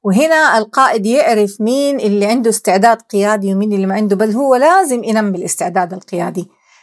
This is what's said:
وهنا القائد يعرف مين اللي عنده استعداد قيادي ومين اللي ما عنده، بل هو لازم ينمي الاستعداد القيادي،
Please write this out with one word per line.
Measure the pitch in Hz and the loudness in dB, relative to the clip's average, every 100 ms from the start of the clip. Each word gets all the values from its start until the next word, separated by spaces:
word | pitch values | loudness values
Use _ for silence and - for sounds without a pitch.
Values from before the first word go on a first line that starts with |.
وهنا | 208 190 311 320 302 226 | 0 2 2 2 2 2
القائد | 220 - 269 226 202 | 0 0 0 0 0
يعرف | 262 262 214 202 202 | 2 2 2 0 -2
مين | 214 262 285 277 | -2 0 -2 -2
اللي | 208 202 202 | -2 0 0
عنده | 247 226 | 0 0
استعداد | 208 - 190 233 226 | -2 0 2 2 2
قيادي | _ 202 208 214 196 | _ -2 0 0 -2
ومين | 190 214 | -2 -2
اللي | 202 190 | -2 -2
ما | 196 | -2
عنده، | 214 196 | -2 0
بل | 220 | 0
هو | 220 277 247 | 0 0 2
لازم | 294 381 330 240 | 4 4 2 -2
ينمي | 226 220 208 180 | -2 -2 -2 -4
الاستعداد | 170 - 165 180 180 | -6 -6 -2 -2 -4
القيادي، | 185 - 175 170 175 170 _ _ _ | -8 -8 -6 -6 -8 -10 _ _ _